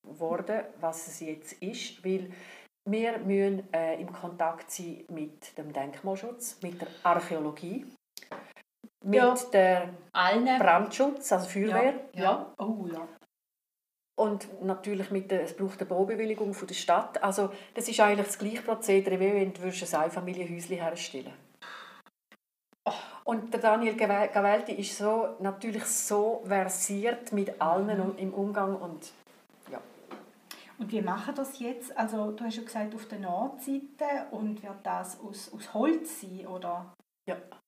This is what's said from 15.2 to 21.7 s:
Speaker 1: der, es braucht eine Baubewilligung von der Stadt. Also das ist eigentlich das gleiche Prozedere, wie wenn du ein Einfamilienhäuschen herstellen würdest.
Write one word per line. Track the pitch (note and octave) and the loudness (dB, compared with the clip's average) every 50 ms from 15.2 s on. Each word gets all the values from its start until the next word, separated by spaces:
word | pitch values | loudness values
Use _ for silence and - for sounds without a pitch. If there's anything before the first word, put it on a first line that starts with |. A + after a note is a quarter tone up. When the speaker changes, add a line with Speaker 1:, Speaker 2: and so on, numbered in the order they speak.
| F#3+ - | 0 0
Speaker 1:
der, | F#3+ F3+ E3 | 0 0 0
es | E3 - | -2 -4
braucht | - G3 F#3+ - - | -4 -4 -4 -2 -6
eine | G3+ | -4
Baubewilligung | - F3+ F3+ G3 F#3+ A3+ G#3 A3 A3 G#3+ G#3 G#3+ G3+ G3 | -2 2 2 2 2 2 -2 -2 -2 -2 -2 -2 -4 -4
von | - G3 | -6 -8
der | - G3 | -8 -8
Stadt. | - - - E3+ F#3+ A3 - - - - | -4 4 4 4 4 4 0 2 2 2
Also | G3 F#3+ G#3 G3+ G3 - - - - - | 4 4 2 2 0 0 -8 -16 -8 -6
das | A#3 A#3 | -4 -4
ist | - A3+ - | 0 6 8
eigentlich | G#3+ G#3 G#3 G3+ G3+ | 8 8 8 4 2
das | - - | 0 -2
gleiche | - G#3+ G#3 A3+ A#3 | -2 -2 -2 -2 -2
Prozedere, | - A#3 A3 A3 - - G3 G3 G3 F#3+ F#3 F#3 | -2 -2 -2 0 4 6 6 6 6 4 2 4
wie | F#3+ G3 G3+ | 4 4 6
wenn | G3+ F#3+ F#3+ F#3 | 4 2 2 0
du | E3+ F3+ | -4 -6
ein | F#3 F3+ - F3 E3 - D3+ | -4 -4 -4 -4 0 2 2
Einfamilienhäuschen | D#3 E3 E3 F#3+ F3 F3+ F3+ F3+ F3+ E3+ E3+ E3+ E3+ F3 F#3 | 2 2 0 -4 -6 -6 -6 -6 -6 -6 -6 -8 -6 -6 -6
herstellen | F3 E3+ E3 E3 E3+ - - - C3+ - | -2 -2 -4 -4 -4 -10 -8 -10 -10 -12
würdest. | - - - - _ _ _ - - | -12 -16 -20 -20 _ _ _ -18 -16